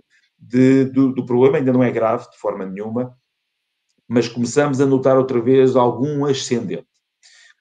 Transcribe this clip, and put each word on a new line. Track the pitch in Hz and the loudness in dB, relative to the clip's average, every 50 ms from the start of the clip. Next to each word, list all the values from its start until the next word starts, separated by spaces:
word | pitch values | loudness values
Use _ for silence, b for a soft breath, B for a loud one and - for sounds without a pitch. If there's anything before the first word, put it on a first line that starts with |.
| - _ _ _ _ _ _ _ | -10 _ _ _ _ _ _ _
de, | - 110 117 127 131 131 135 135 135 | -12 -2 0 2 4 4 4 4 2
do, | 131 117 131 135 131 131 | 0 0 0 0 0 0
do | 131 120 | -4 -4
problema, | 123 123 120 131 139 139 156 | -2 2 2 4 4 2 2
ainda | 135 131 | 0 0
não | 123 127 | 0 2
é | 127 117 | 0 0
grave | - 113 113 110 117 123 - - | 0 0 0 0 -2 -2 -6 -12
de | _ _ | _ _
forma | - 104 98 101 95 | -8 -6 -6 -6 -8
nenhuma, | 95 92 98 107 110 113 123 127 123 - _ _ _ _ _ _ _ _ _ _ _ _ _ _ _ _ _ _ - | -10 -10 -10 -10 -8 -6 -8 -8 -8 -12 _ _ _ _ _ _ _ _ _ _ _ _ _ _ _ _ _ _ -4
mas | 117 123 117 - | -2 -2 -2 -2
começamos | - 123 120 117 - 143 147 147 135 127 | -4 -6 -6 -2 0 0 0 0 0 0
a | 139 135 | 0 2
notar | 135 131 131 135 131 131 | 2 2 2 2 2 2
outra | 127 131 - 120 | 2 0 -2 -2
vez | 113 123 131 135 131 131 120 | 0 2 4 4 4 4 4
algum | 131 123 120 117 113 131 151 147 143 143 | 2 2 2 0 -2 -4 -4 -4 -2 -2
ascendente. | 147 131 131 - - 123 117 101 87 87 - - _ _ _ _ _ _ _ b b b b b b b b | -2 -2 -4 -4 -4 -4 -4 -4 -6 -10 -10 -12 _ _ _ _ _ _ _ b b b b b b b b